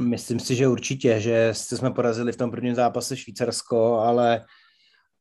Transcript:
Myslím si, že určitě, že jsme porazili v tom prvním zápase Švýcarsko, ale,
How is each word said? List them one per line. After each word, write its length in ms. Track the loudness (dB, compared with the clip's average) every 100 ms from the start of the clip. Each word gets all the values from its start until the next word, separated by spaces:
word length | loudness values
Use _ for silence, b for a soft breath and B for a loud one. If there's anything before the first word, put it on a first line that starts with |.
Myslím 400 | -2 -2 -4 -4
si, 140 | -2
že 140 | 0 2
určitě, 520 | 2 -2 0 2 2
že 300 | 2 2 2
jsme 380 | 0 -6 -4 -2
porazili 420 | 0 0 0 -4
v 40 | -4
tom 140 | -4
prvním 240 | -4 -4
zápase 420 | 0 0 0 -6 -8
Švýcarsko, 800 | -10 -6 -4 -4 -2 2 4 4
ale, 460 | 2 4 4 2 -4 b b b b b b _